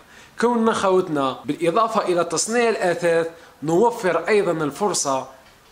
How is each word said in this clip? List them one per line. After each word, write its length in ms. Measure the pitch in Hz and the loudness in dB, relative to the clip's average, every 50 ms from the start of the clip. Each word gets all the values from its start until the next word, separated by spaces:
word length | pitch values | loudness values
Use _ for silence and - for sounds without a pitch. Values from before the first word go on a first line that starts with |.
| - - - - - - - - | -18 -20 -20 -20 -20 -16 -4 -2
كوننا 320 | - 240 240 233 226 226 202 | 0 0 2 2 2 2 0
خوتنا 640 | - - 190 190 185 180 160 156 143 139 131 123 - - | 2 2 2 2 2 2 0 -2 -2 -2 -2 -4 -4 -6
بالإضافة 580 | 117 147 - 170 170 165 226 220 226 - 202 - | -8 -6 -2 -2 0 2 2 0 2 0 0 0
إلى 220 | 185 175 175 165 | 0 0 0 0
تصنيع 440 | - 165 151 - 208 226 247 233 226 | 0 -2 -4 -2 -2 0 0 2 0
الأثاث 600 | 220 226 214 180 170 170 175 170 165 165 165 165 - - - - - - - | 0 0 0 -2 -2 0 0 0 2 2 0 -2 -6 -14 -20 -20 -16 -8 -4
نوفر 680 | 151 165 175 226 233 233 233 - 180 160 165 - - | 0 2 4 4 2 2 0 -2 0 0 0 0 2
أيضا 240 | 214 208 185 175 170 | 2 2 2 0 0
الفرصة 760 | 160 156 143 135 - 208 196 170 - - 143 135 131 123 - - - - - - _ _ - | -2 -2 -4 -4 -2 -2 -2 -2 -2 -2 -2 -2 -2 -4 -8 -14 -20 -20 -20 -20 _ _ -20